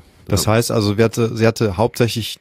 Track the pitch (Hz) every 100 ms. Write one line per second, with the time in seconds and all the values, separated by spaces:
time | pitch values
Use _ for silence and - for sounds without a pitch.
0 | _ _ - 95 107 113 120 113 104 104
1 | 113 - 113 117 113 - 110 90 117 -
2 | 117 117 - -